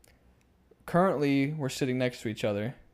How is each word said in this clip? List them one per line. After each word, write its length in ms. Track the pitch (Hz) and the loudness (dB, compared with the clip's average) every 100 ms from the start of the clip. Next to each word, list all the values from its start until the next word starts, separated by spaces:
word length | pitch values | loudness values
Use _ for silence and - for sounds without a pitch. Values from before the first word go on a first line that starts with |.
| - _ _ _ _ _ _ _ - | -20 _ _ _ _ _ _ _ -2
currently, 680 | 170 190 139 143 139 139 | 2 4 2 2 2 2
we're 160 | 156 131 | -2 -6
sitting 300 | - 131 127 | -2 -2 0
next 240 | 123 - | 0 -2
to 80 | 113 | -6
each 160 | 104 113 | -2 -2
other 300 | 104 110 - - | -2 -4 -8 -18